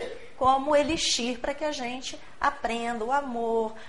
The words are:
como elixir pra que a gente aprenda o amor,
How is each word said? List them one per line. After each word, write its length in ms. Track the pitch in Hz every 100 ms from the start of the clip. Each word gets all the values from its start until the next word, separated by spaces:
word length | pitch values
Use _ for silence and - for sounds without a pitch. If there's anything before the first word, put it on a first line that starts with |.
| - - - -
como 320 | 254 269 277
elixir 640 | 294 285 320 - - 240 240
pra 160 | -
que 100 | 285
a 60 | 302
gente 480 | 285 240 254 - - - -
aprenda 640 | - - 240 233 233 240
o 80 | 220
amor, 600 | 277 277 240 233 226 220 220